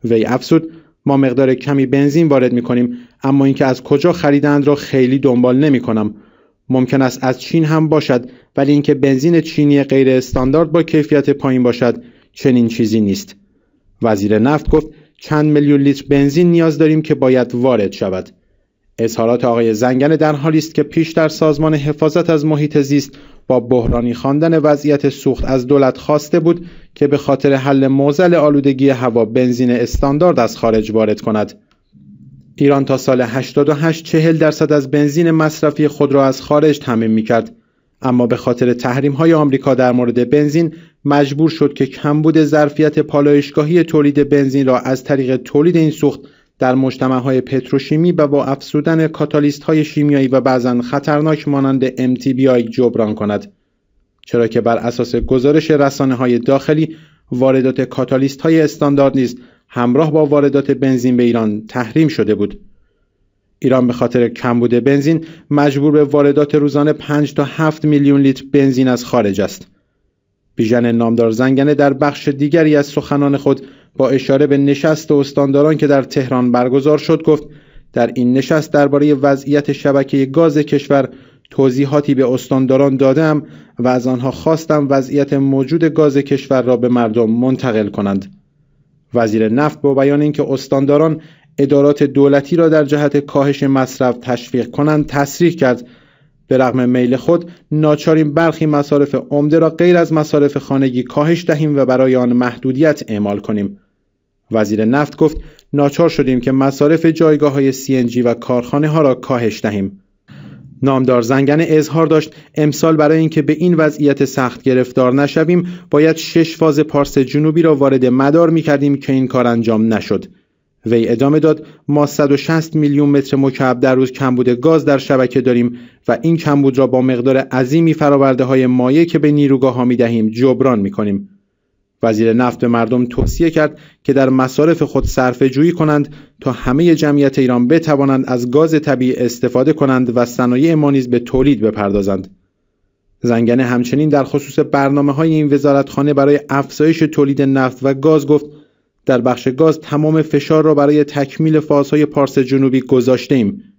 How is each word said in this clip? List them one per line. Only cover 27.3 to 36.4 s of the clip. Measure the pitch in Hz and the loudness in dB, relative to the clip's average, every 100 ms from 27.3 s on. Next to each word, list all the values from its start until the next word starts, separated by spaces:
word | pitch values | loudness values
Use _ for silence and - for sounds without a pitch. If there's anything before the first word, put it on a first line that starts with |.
| 139 143 | 0 2
حل | 135 131 139 135 | 0 0 0 2
معضل | 135 139 143 180 170 | 2 0 2 2 4
آلودگی | 147 147 139 131 139 | 2 2 0 2 0
هوا | 127 123 117 110 | 2 0 0 0
بنزین | 120 127 120 127 | 0 0 0 0
استاندارد | 120 117 - 139 143 180 139 | 0 -2 -2 -2 2 2 2
از | 113 - | 0 -2
خارج | 117 110 107 | 0 0 0
وارد | 107 107 104 | -2 0 -2
کند. | - 107 104 - _ _ _ _ - - - - _ - | -4 -4 -4 -8 _ _ _ _ -20 -20 -20 -20 _ -2
ایران | 143 139 135 | 2 2 0
تا | 135 | -4
سال | - 127 | 0 0
هشتاد | 120 127 123 - 143 | 0 -4 -4 -2 0
و | |
هشت | 147 160 160 - | 0 -2 -4 -2
چهل | 165 165 160 | 0 2 2
درصد | 156 151 147 | 0 0 0
از | 151 135 | 0 0
بنزین | 147 147 147 170 | 0 0 0 0
مصرفی | 160 156 156 151 147 151 | 2 0 0 -4 0 -2
خود | 143 143 | 0 0
را | 139 135 | 2 2
از | 131 | -2